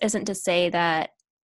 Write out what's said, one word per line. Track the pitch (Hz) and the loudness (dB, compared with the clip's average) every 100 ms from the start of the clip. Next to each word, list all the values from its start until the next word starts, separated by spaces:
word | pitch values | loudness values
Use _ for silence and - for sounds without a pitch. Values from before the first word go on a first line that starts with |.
isn't | 220 214 208 | -2 -2 -4
to | |
say | 190 - 175 175 | -4 0 2 2
that, | 170 170 160 - _ _ _ | 2 2 0 -2 _ _ _